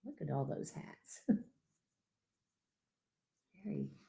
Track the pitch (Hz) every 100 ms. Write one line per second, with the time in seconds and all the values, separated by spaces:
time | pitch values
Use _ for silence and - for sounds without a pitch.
0 | 233 294 147 135 139 - - - - -
1 | - - - 233 - _ _ _ _ _
2 | _ _ _ _ _ _ _ _ _ _
3 | _ _ _ _ _ 185 202 147 139 139